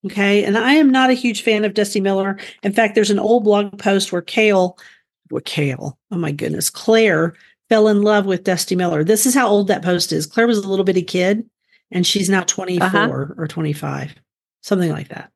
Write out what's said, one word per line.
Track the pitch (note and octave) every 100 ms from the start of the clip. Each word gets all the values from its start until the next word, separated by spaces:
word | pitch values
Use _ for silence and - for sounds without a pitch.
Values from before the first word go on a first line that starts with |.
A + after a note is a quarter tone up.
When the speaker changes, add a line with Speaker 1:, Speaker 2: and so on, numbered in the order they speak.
| G3
Speaker 1:
Okay. | G3+ G3+ G#3
And | G3+ G#3
I | B3
am | D4 C#4+
not | B3+ C4
a |
huge | B3+ B3 G#3
fan | - G#3+
of | G#3+ G3+
Dusty | G3+ G#3+
Miller. | F#3+ F#3+ G3 G3 - -
In | G3+
fact, | G3+ A3
there's | G#3+ G3+
an | G3+
old | - A#3+ G#3+
blog | G3+ G3+ G3+
post | G#3+ G3 -
where | F3
Kale, | E3+ - G#3+ G3 F3+ - - _ _ _ _
where | -
Kale, | - - C#3+ C3 - - _
oh | F3+
my | D#3+
goodness, | C#3+ - D#3+ -
Claire | - - A3 A3 D#3 E3 - _ _ _
fell | A3 G#3+
in | G#3
love | G#3 G#3 G3
with | F#3
Dusty | F#3+ F3+ - F3+
Miller. | F3+ D#3+ D#3+
This | G#3+ B3+
is |
how | C4 A#3+
old | G#3 G3+
that | F#3+
post | E3+ F3 -
is. | D#3 D3+
Claire | - A#3
was | G#3+
a | G3
little | F#3+
bitty | G3 F3+
kid, | E3 F3+ F3+ G#3+ A3+ _ _ _ _
and | F3+ F3+
she's | G#3 F#3
now | G3
twenty-four | F3+ - F#3 F3+ F#3
Speaker 2:
Uh-huh. | G3+ A3 C3 C#3+ -
Speaker 1:
or | D#3
twenty-five, | - D#3 D3 D3 C#3 C#3 - _ _ _ _
something | - G3 E3+
like | - -
that. | - -